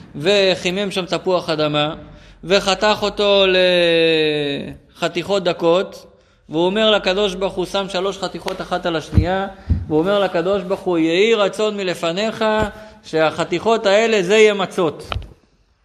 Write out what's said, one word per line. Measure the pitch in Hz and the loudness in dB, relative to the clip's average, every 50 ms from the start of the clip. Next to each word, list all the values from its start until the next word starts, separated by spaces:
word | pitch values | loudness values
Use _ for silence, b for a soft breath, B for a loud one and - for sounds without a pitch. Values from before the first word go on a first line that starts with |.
| B B - | B B -14
וחימם | 143 143 185 208 202 190 190 180 - - 180 175 196 208 190 | -4 0 2 2 4 4 2 2 0 -2 -4 -2 -2 -4 -4
שם | 175 190 175 | -4 -6 -4
תפוח | 170 170 165 170 190 180 170 165 175 | -4 -4 -4 0 0 0 0 0 -2
אדמה, | 160 151 151 151 147 151 147 151 165 - B B B B B B B B - | -2 0 0 0 0 0 0 -2 -4 -8 B B B B B B B B -2
וחתך | 160 190 196 185 196 185 190 220 214 208 - 202 | 2 2 2 2 2 0 2 2 2 2 2 0
אותו | 202 202 208 208 202 202 196 196 190 185 185 180 180 180 175 175 170 165 165 165 165 160 156 156 151 151 151 147 143 139 143 143 143 139 139 - _ _ | -4 -2 0 2 4 4 4 4 4 4 4 4 4 4 4 2 4 4 4 4 2 2 2 2 0 0 -2 -2 -4 -4 -6 -8 -10 -14 -16 -20 _ _
לחתיכות | - 175 165 165 175 156 175 202 196 175 | -6 -6 -4 -4 -4 -4 -2 -2 0 0
דקות, | 175 165 170 175 165 170 185 196 196 - - - - - b b b b b b - | -2 -2 0 2 4 4 2 2 -2 -8 -16 -20 -20 -20 b b b b b b -6
והוא | 151 160 175 | -2 0 0
אומר | 180 196 220 220 214 | 0 2 2 2 2
לקדוש | 208 196 - 196 185 202 208 196 180 | 2 2 2 0 0 0 0 -2 -2
ברוך | 185 196 185 - | -4 -4 -4 -4
הוא, | 190 175 | -4 -6
שם | - - 196 196 185 | -4 -4 -4 -4 -4
שלוש | 202 214 190 196 190 190 | -4 -4 -2 -4 -4 -4
חתיכות | 185 175 - 170 - 196 190 - | -8 -8 -8 -8 -8 -8 -8 -8
אחת | 170 151 180 175 180 | -6 -6 -6 -4 -2
על | 180 165 | -2 -2
השנייה, | 156 147 - - - 156 175 190 190 196 196 B B B B B B B - | -4 -4 2 2 2 2 4 0 -2 -4 -6 B B B B B B B -2
והוא | 156 151 | 0 0
אומר | 165 190 208 202 | 2 2 2 0
לקדוש | 196 185 185 170 165 185 202 202 180 | 0 0 0 -2 0 0 -2 -2 -2
ברוך | 185 190 185 | -4 -6 -4
הוא, | - 185 175 165 | -2 -2 0 0
"יהי | 160 160 165 180 208 233 226 | 2 2 2 2 4 4 4
רצון | 208 202 185 - - 214 214 208 | 2 2 0 0 -2 -2 -2 -2
מלפניך | 202 196 180 165 - 175 165 170 190 214 226 214 - 220 214 214 214 214 202 B B B B B B _ | -4 -4 -4 -4 -4 -4 -4 -2 -2 -4 -4 -4 -2 -2 -2 0 0 -2 -4 B B B B B B _
שהחתיכות | - - 156 160 156 151 - 165 - 175 165 175 214 226 220 208 | -6 -2 0 0 0 0 -2 -4 -4 -4 -2 0 0 0 2 2
האלה | 202 190 214 226 233 220 208 175 | 2 4 4 4 2 2 0 2
זה | 175 208 | 4 6
יהיה | 220 214 214 208 | 6 6 6 4
מצות." | 196 185 175 - - 180 151 - - - - - - - - - _ _ _ _ _ _ _ _ _ | 2 -2 -4 -2 0 0 0 -2 -4 -10 -10 -10 -10 -10 -12 -18 _ _ _ _ _ _ _ _ _